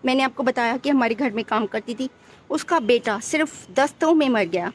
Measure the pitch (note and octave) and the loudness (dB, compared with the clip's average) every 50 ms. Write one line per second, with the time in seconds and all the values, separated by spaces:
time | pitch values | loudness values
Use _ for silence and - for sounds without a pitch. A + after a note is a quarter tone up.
0 | - B3+ B3+ C4+ C4+ C4 C4 - A#3+ A#3+ B3 B3+ A#3+ A3+ A#3 B3 - C#4 C#4+ C4+ | 0 0 0 2 0 0 -2 -2 -2 0 0 0 0 0 -2 -2 0 2 2 2
1 | A#3+ A3+ A3+ G#3+ C#4+ B3 G3+ A3+ A3 - A3 G#3+ A3 G3 - A3 G#3 - A#3+ A3 | 2 2 0 0 -2 -2 -2 -4 -4 -2 -2 -2 -2 -2 -4 -6 -6 -8 -8 -6
2 | C4 C4 _ _ - - - - - _ D4 D#4 - - F4 E4 A#3 G#3 B3 A#3 | -6 -8 _ _ -20 -20 -20 -20 -10 _ -6 -6 -2 0 0 0 4 4 2 2
3 | A#3+ A#3 G#3 G#3 - - - D#4 D#4 - - - - - F3+ C4 C4+ C#4+ - _ | 2 -2 -4 -4 -4 -4 0 0 0 -2 -4 -16 -20 -4 0 0 0 0 0 _
4 | E4 D#4+ E4+ D#4 D4 C4 A#3+ A3 G3 E3+ F3 F3+ F3 F3+ - | 2 4 4 4 4 4 2 0 0 0 -2 -4 -4 -4 -10